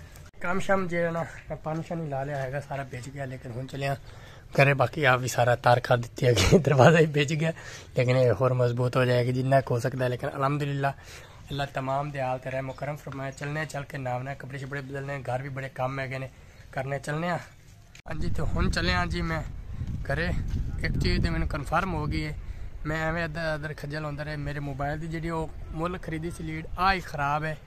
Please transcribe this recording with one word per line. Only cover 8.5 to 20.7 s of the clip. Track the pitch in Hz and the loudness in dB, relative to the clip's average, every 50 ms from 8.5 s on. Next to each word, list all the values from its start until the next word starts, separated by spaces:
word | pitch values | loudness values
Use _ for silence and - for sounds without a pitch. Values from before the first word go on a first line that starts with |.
| 127 | 4
मजबूत | 127 123 120 120 120 127 123 - | 4 2 2 2 2 0 2 2
हो | 135 127 | 4 4
जाएगी | 123 123 123 120 127 127 | 4 4 4 2 2 2
जिन्ना | 127 127 131 135 135 131 - | 0 4 4 4 4 4 2
हो | 131 117 | 0 0
सकता | 120 131 135 131 127 | 0 -2 0 0 0
है। | 123 | -2
लेकिन | 123 123 - 147 | -2 -2 -4 -6
अल्हम्दुलिल्लाह | - 143 139 135 147 143 147 143 143 139 139 139 135 - - - - - - - - - - - | -2 0 0 0 0 0 -2 -2 -2 0 -2 -2 -2 -6 -10 -18 -18 -18 -18 -18 -18 -16 -12 -8
अल्लाह | 147 139 139 | -6 -6 -6
तमाम | 135 - 143 131 131 135 139 143 147 | -6 -6 -4 -4 -2 -2 -2 -2 -4
दे | 139 139 | -4 -4
हाल | 131 127 127 | -2 -2 -4
ते | 131 - 131 | -4 -4 -6
रहम | 127 131 135 131 | -6 -4 -6 -6
करम | 127 - 143 143 151 | -8 -8 -8 -8 -8
फरमाए। | 147 - 147 135 135 135 135 | -8 -10 -10 -10 -8 -8 -8
चलने, | 131 - 147 143 147 156 156 | -8 -8 -6 -4 -4 -4 -4
चल | 147 - 143 139 | -4 -6 -8 -8
के | - - | -8 -8
नाम | 139 131 127 123 127 | -6 -4 -4 -4 -4
ने | 127 135 143 | -4 -6 -8
कपड़े | - - 123 135 139 | -10 -10 -10 -10 -10
शपड़े | 139 131 143 139 | -8 -8 -8 -8
बदलने, | 135 131 139 139 135 139 143 139 | -8 -8 -8 -8 -6 -6 -8 -6
घर | 123 123 120 127 | -4 -4 -4 -4
भी | 135 143 | -4 -6
बड़े | 131 135 135 131 | -8 -8 -10 -8
कम | - - 127 131 135 135 | -6 -4 -4 -2 -2 -4
है | 135 127 135 131 | -6 -6 -6 -8
ने | 131 - - - - - - - - - - | -8 -10 -14 -18 -20 -20 -20 -20 -18 -10 -8
करने, | 143 127 135 139 139 | -6 -4 -4 -4 -4
चलने। | - 151 147 156 170 175 | -4 -4 -4 -2 -2 -2
हाँ | 175 123 - - - - - - - - - - - - - - - | -2 -4 -6 -10 -18 -20 -20 -20 -20 -20 -20 -20 -20 -16 -10 -6 -2
जी, | 156 170 170 | 0 2 2
तो | - 165 151 | 2 2 2
हुण | - - 165 175 190 | 2 2 2 2 2
चले | - 175 165 180 180 180 175 | 2 2 2 2 2 2 0
जी | 170 165 175 | 0 -2 -2
मैं | 175 165 160 156 143 - - - - - - - - - - - - | -2 -2 -2 -4 -4 -6 -8 -10 -10 -8 -8 -6 -6 -4 -6 -4 -4
घरे। | - 139 151 170 175 - - - - - - - - | -2 -2 0 0 0 0 0 0 0 0 0 -2 -2